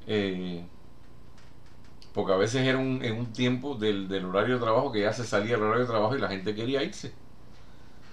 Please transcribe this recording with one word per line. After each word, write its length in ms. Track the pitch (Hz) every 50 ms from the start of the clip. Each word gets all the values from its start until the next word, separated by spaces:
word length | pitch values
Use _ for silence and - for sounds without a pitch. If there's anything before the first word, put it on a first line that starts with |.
| -
Eh, 600 | - 107 104 101 98 92 90 92 90 87 85 85 85 - - - - - - - - - - - - - - - - - - - - - - - - - - - - -
porque 180 | 104 98 90
a 60 | 95
veces 280 | 95 101 110 117 131 131
era 120 | 131 131
un, 260 | 131 131 131 131 131 113
en 160 | 113 107 113
un 140 | 120 113 -
tiempo 420 | - 127 123 127 123 127 147 139
del, 320 | 110 107 107 101 98 95
del 180 | 92 98 95 92
horario 300 | 92 90 98 107 120 127
de 60 | 123
trabajo 300 | 120 113 110 120 139 143
que 100 | 117 104
ya 120 | 101 107 -
se 100 | 123 117
salía 320 | 107 110 101 104 113 120
el 60 | 110
horario 200 | 107 107 110 120
de 100 | 127 120
trabajo 240 | 113 107 104 113 135
y 40 | 139
la 100 | 104 92
gente 260 | 95 95 92 107 104
quería 260 | 107 117 123 139 135
irse. 320 | 147 190 202 - - 120 - - - - - - - - - - - - - - - - - - - -